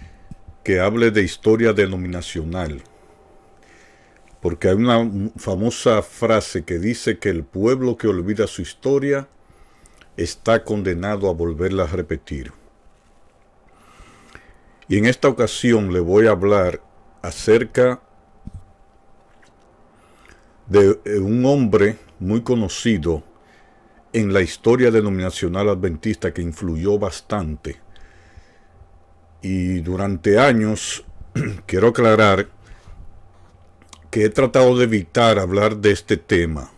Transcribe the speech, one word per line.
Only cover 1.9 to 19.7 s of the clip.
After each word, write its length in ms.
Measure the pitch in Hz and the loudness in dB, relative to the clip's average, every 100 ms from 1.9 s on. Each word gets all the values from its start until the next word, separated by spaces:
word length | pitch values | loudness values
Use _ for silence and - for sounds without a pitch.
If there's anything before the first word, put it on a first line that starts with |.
| 92 90 90 85 85 80 90 82 71 - _ _ _ _ - _ _ _ _ _ _ _ _ _ - | -2 -6 -8 -8 -8 -8 -6 -8 -10 -16 _ _ _ _ -20 _ _ _ _ _ _ _ _ _ -8
porque 280 | 90 85 95 | -8 -2 0
hay 60 | |
una 560 | 98 120 117 117 101 104 - | 2 2 2 0 -4 -8 -8
famosa 680 | - 92 113 - 131 110 | -6 -4 -4 -2 0 0
frase 600 | - - 117 110 - 92 | -2 -4 0 0 0 -8
que 140 | 78 87 | -6 -6
dice 400 | 101 117 - 98 | -4 -4 -4 -4
que 120 | 104 | -4
el 140 | 85 | -4
pueblo 520 | 73 95 110 131 127 110 | -6 -2 0 0 -2 -2
que 120 | 110 | -2
olvida 380 | 92 87 107 101 | -2 -4 -4 -4
su 140 | - | -6
historia 680 | 85 - 131 139 139 139 139 _ _ _ _ _ - _ _ - | -12 -8 -2 -2 0 -4 -6 _ _ _ _ _ -20 _ _ -8
está 460 | 87 - - 117 | -8 -6 0 0
condenado 680 | - 104 92 85 101 104 95 | 0 -4 -4 -4 -4 -4 -2
a 20 | |
volverla 520 | 82 85 78 92 95 | -2 -4 -4 -4 -2
a 20 | 87 | -4
repetir. 680 | 87 80 76 - 71 76 - _ _ _ _ _ _ _ _ _ _ _ _ _ - - - - - _ - _ _ - | -4 -6 -8 -10 -12 -12 -18 _ _ _ _ _ _ _ _ _ _ _ _ _ -20 -20 -20 -20 -20 _ -20 _ _ -4
Y 120 | 98 | 0
en 80 | 110 | 2
esta 220 | 127 143 | 2 0
ocasión 680 | 120 113 - 120 117 98 | 2 -2 0 2 2 2
le 60 | 90 | -2
voy 260 | 85 101 110 | 2 4 4
a 60 | |
hablar 500 | 95 101 104 90 - - _ _ _ | 4 2 2 2 -2 -12 _ _ _
acerca 800 | 87 - - 113 120 - 127 123 _ _ _ _ - - - _ _ _ _ - _ _ _ _ _ | -14 -6 2 2 2 2 2 0 _ _ _ _ -20 -20 -20 _ _ _ _ -20 _ _ _ _ _